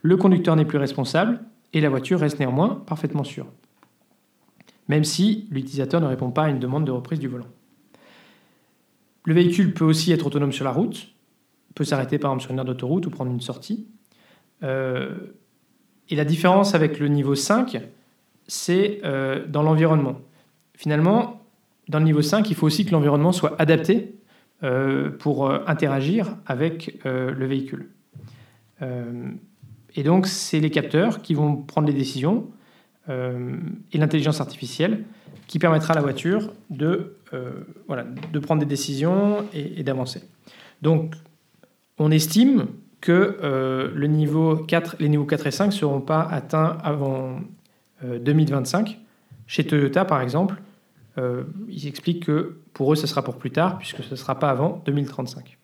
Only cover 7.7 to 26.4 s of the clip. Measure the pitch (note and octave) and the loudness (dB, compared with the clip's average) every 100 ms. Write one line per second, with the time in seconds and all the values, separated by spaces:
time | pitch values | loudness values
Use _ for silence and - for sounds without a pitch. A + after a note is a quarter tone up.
7.7 | _ _ _ - - _ _ _ _ _ | _ _ _ -20 -20 _ _ _ _ _
8.7 | _ _ _ _ _ - D#3+ F3 F3 F#3+ | _ _ _ _ _ 2 4 4 4 2
9.7 | - D#3+ D#3+ E3+ D#3+ C#3+ C#3+ C#3 C3+ C#3 | 4 2 4 2 2 2 0 -2 -2 -2
10.7 | C3+ G#3+ - - _ _ _ _ _ _ | 0 -2 -4 -16 _ _ _ _ _ _
11.7 | - C#3+ C#3 B2+ D3 C#3+ C3+ - C3 B2+ | -6 -2 -2 0 -2 0 -4 -4 -6 -4
12.7 | B2 B2+ F3+ E3+ - B2+ B2 - - - | -6 -2 -2 -2 -6 -6 -4 -6 -12 -8
13.7 | G#3+ - - _ _ _ _ _ _ C#3+ | -10 -10 -20 _ _ _ _ _ _ -6
14.7 | C3 C3 B2+ C3 F#3 - - _ _ _ | -4 -2 -4 -6 -8 -14 -20 _ _ _
15.7 | _ _ _ _ D3 D3+ E3 F3+ F#3+ G3 | _ _ _ _ 0 2 4 6 6 6
16.7 | E3 D#3 - D3 C#3+ C#3 C#3 - A3 B3+ | 4 4 2 2 2 2 0 2 2 2
17.7 | A#2+ - - _ _ _ _ - - - | -4 -10 -18 _ _ _ _ -12 -8 0
18.7 | F#3 G3+ G#3 D#3+ C3+ C3+ C#3 D#3+ D3 D#3 | 2 2 -2 -4 -4 -2 -4 -4 0 4
19.7 | D#3 D#3+ D#3 C3+ - - _ _ _ _ | 4 6 4 2 -4 -14 _ _ _ _
20.7 | _ D3 D3+ E3 A3 A#3 - _ _ _ | _ -2 2 4 4 0 -8 _ _ _
21.7 | _ - D3+ D#3+ D3+ D3+ G#3+ G#3+ E3+ D#3 | _ -4 2 4 4 4 2 2 2 2
22.7 | D#3 G3 E3 D3 C#3+ D#3+ F3+ D#3 - D#3+ | 2 2 2 4 4 2 2 -2 0 4
23.7 | D#3+ D#3+ G3+ - - _ _ _ _ C#3+ | 4 4 2 0 -16 _ _ _ _ -2
24.7 | B2+ C3+ C3+ D3 C#3+ D3+ C3+ C#3 C#3+ - | 0 0 0 -2 -2 -2 0 0 0 0
25.7 | D#3+ D3+ C3+ C#3 A3 F#3+ G#3 | 0 2 0 0 0 0 -6